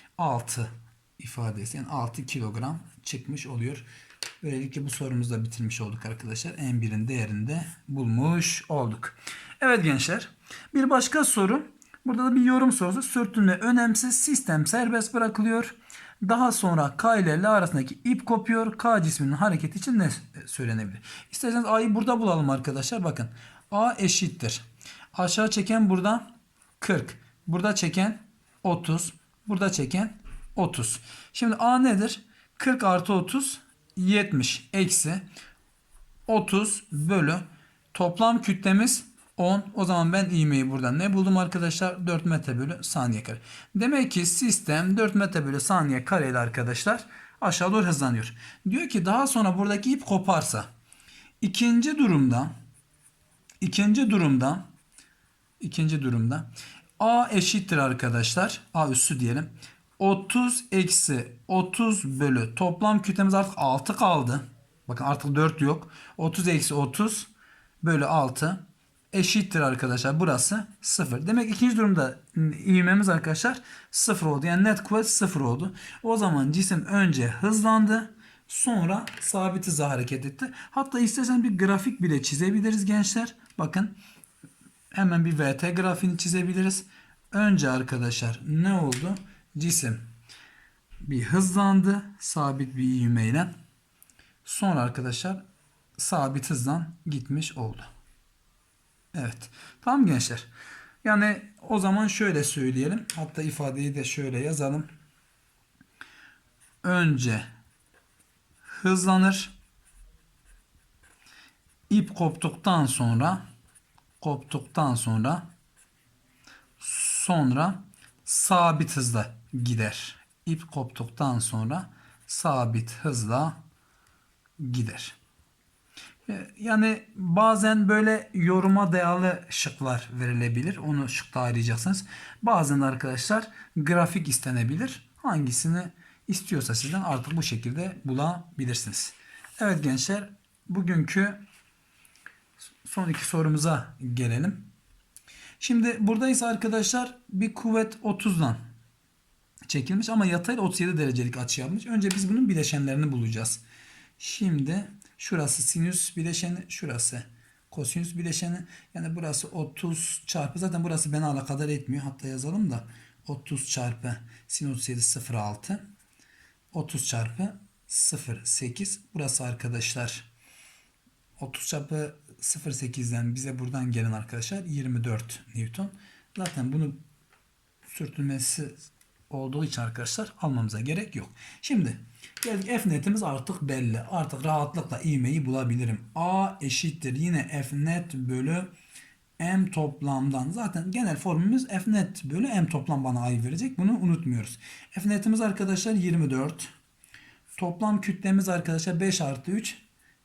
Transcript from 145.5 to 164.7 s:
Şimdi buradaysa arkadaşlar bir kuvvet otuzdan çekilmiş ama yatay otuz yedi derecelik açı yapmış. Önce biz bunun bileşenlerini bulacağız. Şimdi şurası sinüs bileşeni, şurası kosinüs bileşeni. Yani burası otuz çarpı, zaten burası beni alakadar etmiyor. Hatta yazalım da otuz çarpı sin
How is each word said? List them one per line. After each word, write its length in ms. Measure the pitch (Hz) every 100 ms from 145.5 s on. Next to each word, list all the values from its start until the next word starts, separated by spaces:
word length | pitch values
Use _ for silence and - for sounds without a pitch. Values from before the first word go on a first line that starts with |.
| -
Şimdi 360 | - 233 233 233
buradaysa 460 | 208 220 262 254 233
arkadaşlar 720 | 226 220 220 214 247 247 - -
bir 260 | 185 220
kuvvet 440 | - 226 220 220 -
otuzdan 560 | 214 202 214 170 135 113 - - _ _ _ _ _ _ _ _ -
çekilmiş 400 | 143 135 190 220
ama 180 | 220 185
yatay 320 | 175 202 240
otuz 220 | 190 -
yedi 180 | 180 156
derecelik 380 | 139 123 123 123
açı 240 | 120 -
yapmış. 260 | 131 208 233
Önce 240 | 220 196
biz 200 | 190 190
bunun 180 | 226 233
bileşenlerini 640 | 165 147 147 139 139 151
bulacağız. 480 | 123 113 113 113 - - - - - - _
Şimdi 720 | - - 190 151 139 190 196 - - _
şurası 440 | - 170 143 -
sinüs 540 | 143 170 170 180 - 170
bileşeni, 480 | 165 170 175 175 -
şurası 560 | - 156 117 - 120 - - _ _ _
kosinüs 460 | - 131 170 170 170
bileşeni. 500 | 170 156 175 175 - - _
Yani 220 | 170 165 170
burası 320 | 160 143 -
otuz 720 | 170 - - 175 160 - - -
çarpı, 320 | 165 139 175
zaten 260 | 185 170
burası 280 | 170 160 151
beni 120 | 151
alakadar 440 | 151 139 135 139 147
etmiyor. 340 | 143 120 139
Hatta 260 | 139 131 135
yazalım 420 | 131 143 196 185
da 140 | 117 - - - _ -
otuz 420 | 127 - 143 -
çarpı 480 | 131 120 117 123 113 - - -
sin 220 | - 143